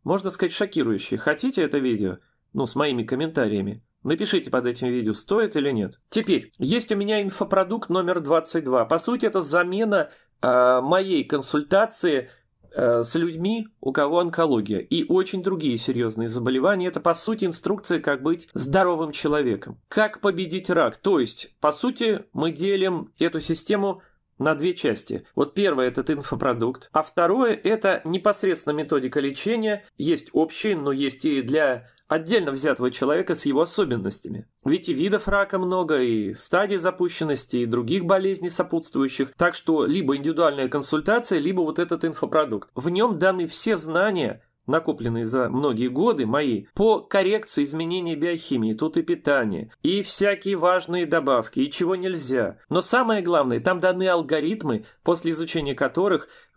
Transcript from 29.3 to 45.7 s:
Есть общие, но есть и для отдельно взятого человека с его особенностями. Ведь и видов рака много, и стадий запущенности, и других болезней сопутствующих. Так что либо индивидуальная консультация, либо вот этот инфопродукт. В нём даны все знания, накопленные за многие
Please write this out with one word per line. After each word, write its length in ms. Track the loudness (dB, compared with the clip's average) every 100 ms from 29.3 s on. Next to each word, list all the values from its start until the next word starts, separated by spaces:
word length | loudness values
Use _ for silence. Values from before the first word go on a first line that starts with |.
| -2 -2 0 0 -2 -6 -4
Есть 340 | 0 0 0
общие, 440 | 0 0 0 -2 0
но 160 | 0
есть 320 | 0 -2 -2
и 160 | -2 0
для 480 | 0 2 2 0 -6 _ -2
отдельно 440 | -2 0 0 0
взятого 400 | 0 0 0 -2
человека 440 | 0 0 0 0
с 120 | -2 0
его 160 | 0
особенностями. 840 | 0 0 0 -2 -4 -8 -10 -12 -14 _
Ведь 240 | -2 0 0
и 40 |
видов 340 | 0 0 0 0
рака 320 | 0 0 -2
много, 440 | 0 0 2 2
и 320 | 2 0 -2
стадий 420 | -6 0 0 2 0
запущенности, 800 | -2 0 -2 -2 -2 -4 -2 -2
и 80 | 0
других 380 | 0 0 0
болезней 460 | 2 2 2 -2 -4
сопутствующих. 800 | -4 -2 -4 -2 -2 -2 -2 -4 0
Так 180 | 0
что 320 | 0 0 2 2
либо 280 | 0 0 0
индивидуальная 520 | -2 2 2 2 0
консультация, 720 | -2 -2 -2 2 0 2 0
либо 240 | 0 0
вот 160 | 0 -2
этот 260 | -2 -2
инфопродукт. 640 | -4 -4 0 0 0 -4 -8
В 160 | -6 -2
нём 280 | 2 2 2
даны 280 | 2 2 -2
все 300 | -4 -2 -2
знания, 680 | 0 0 2 0 -2 -6 _ _ -2
накопленные 580 | 0 0 -2 -2 -2
за 240 | 0 0 0
многие 400 | 0 0